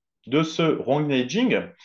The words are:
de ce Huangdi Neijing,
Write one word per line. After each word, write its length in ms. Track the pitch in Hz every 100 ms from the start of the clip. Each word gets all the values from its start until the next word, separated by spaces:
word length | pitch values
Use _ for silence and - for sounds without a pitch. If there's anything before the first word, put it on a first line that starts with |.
| _ _ -
de 160 | 139
ce 360 | 160 - 160 131
Huangdi 260 | 120 147 147
Neijing, 520 | 131 123 190 247 101 87 -